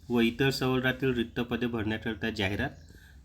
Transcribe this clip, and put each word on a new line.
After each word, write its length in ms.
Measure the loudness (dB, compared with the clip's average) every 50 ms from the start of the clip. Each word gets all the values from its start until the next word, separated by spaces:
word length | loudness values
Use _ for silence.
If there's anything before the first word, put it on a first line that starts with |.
| -6 0
व 120 | 2 4
इतर 280 | 4 4 4 2 2 2
संवर्गातील 640 | 2 2 0 0 2 2 2 0 0 2 0 0 2
रिक्त 260 | 0 -2 -2 -2 -6
पदे 280 | -4 -2 -2 -2 -2
भरण्याकरिता 600 | -2 -2 -2 -2 -2 -2 -2 -4 -6 -6 -4 -4 -4
जाहिरात. 400 | -2 0 -2 0 0 -2 -4 -4 -6 -12 -18 -20 -20 -20 -20 -20 -20 -10